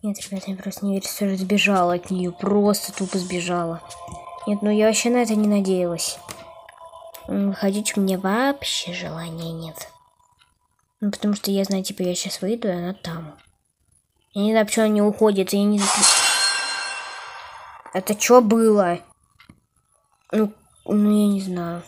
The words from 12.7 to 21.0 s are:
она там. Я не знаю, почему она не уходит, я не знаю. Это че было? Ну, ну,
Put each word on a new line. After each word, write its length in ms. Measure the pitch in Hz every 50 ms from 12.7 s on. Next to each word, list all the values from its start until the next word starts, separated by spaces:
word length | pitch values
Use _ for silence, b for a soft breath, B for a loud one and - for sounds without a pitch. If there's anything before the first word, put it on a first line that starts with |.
она 220 | 180 175 170 175 190
там. 440 | - _ 170 165 165 165 151 147 - _ _ _ _ _ _ _ _ _ _ _ _ _ _ _ _ _ _ _
Я 100 | 202 202
не 80 | 214
знаю, 140 | 220 226 214
почему 200 | 208 - 226 220
она 80 | 214 214
не 80 | 208
уходит, 520 | 208 208 208 - 220 214 208 196 185 185 -
я 100 | 202 202
не 160 | 208 208 202
знаю. 260 | 196 - - 214 202 - - - - - - - - - - - - - - 494 - - - - - - - - - - - - - - - - - - - - - - -
Это 220 | 190 190 - 208
че 260 | 208 - - 240 247
было? 580 | 240 208 226 226 226 220 214 202 190 175 175 170 - _ _ _ _ _ _ _ - _ - _ _ _ _ _ _ _ _ _ _ _ _ _ _ _
Ну, 220 | - 214 220 208 214 _ _ _ _ _ _
ну, 260 | - 208 208